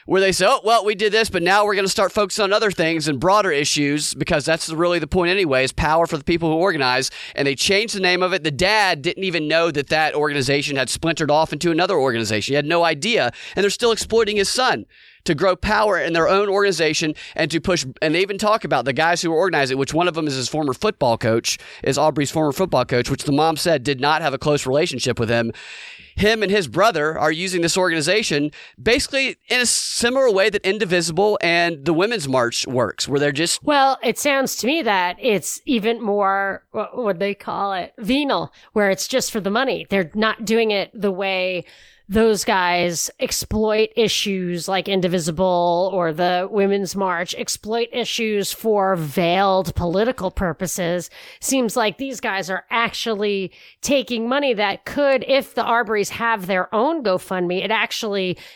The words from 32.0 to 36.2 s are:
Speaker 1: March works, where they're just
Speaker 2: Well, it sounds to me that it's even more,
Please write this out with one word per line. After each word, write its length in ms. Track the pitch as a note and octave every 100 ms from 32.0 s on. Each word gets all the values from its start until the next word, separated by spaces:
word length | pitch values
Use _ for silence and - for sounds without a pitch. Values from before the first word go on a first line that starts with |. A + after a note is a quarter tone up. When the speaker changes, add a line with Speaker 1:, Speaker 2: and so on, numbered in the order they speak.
| G#3 A#3 C#3
Speaker 1:
March 400 | B2+ A#2+ - -
works, 400 | B2+ G#2+ - -
where 140 | C#3
they're 100 | D3
just 320 | C#3 E3+ -
Speaker 2:
Well, 340 | - C#4+ C4+ C4
it 140 | A#3+ -
sounds 380 | D4 C4+ C4 -
to 100 | A3+
me 140 | E4
that 340 | A3+ F#3+ F3+ F3+
it's 400 | A#3 G3 - - -
even 360 | A#3+ G#3 A#3
more, 640 | A3 G3+